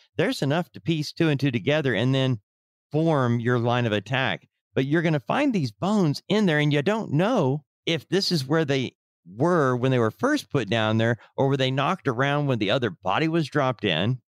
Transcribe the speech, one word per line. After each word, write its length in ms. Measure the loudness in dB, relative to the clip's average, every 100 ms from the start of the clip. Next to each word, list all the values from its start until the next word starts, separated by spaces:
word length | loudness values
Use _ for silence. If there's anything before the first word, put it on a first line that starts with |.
| _ -4
there's 260 | -4 -2
enough 300 | -2 -2 -4
to 80 | -8
piece 320 | -4 -4 -4
two 160 | -2 0
and 120 | 2
two 120 | 0
together 420 | -2 0 0 0
and 220 | 0 0 0
then 240 | 0 -2 _ _ _ _ _
form 500 | -2 2 2 2 0
your 180 | 0 0
line 260 | 2 0 0
of 60 |
attack. 560 | -2 -2 -2 -2 -4 _ _ _
But 120 | -4 0
you're 160 | 0
gonna 180 | 0 -2
find 320 | -2 -2 0
these 200 | 0 -4
bones 500 | -4 -2 2 0 -2 -2
in 160 | 0 2
there, 140 | 2
and 120 | 2
you 100 | 2
don't 300 | 0 -2 -2
know 540 | 0 0 2 0 -2 _ _ -4
if 220 | -4 -2
this 240 | -2 0
is 160 | -2 0
where 160 | 0
they 300 | 0 -2 -2 -8 _ _ -14
were 500 | -2 0 2 2 2
when 160 | 2
they 80 | 2
were 120 | 0
first 380 | 0 0 0 -2
put 200 | -4 0
down 300 | 0 2 2
there, 180 | 2 0 -6 -2
or 140 | 0
were 80 | 0
they 140 | 0
knocked 360 | 0 -2 -2 -4
around 400 | -2 0 0 0
when 120 | 0
the 120 | 0
other 200 | 0 -2
body 360 | -4 -2 0 0
was 200 | 0 -2
dropped 360 | 0 -2 0
in? 360 | 0 0 0 -2 _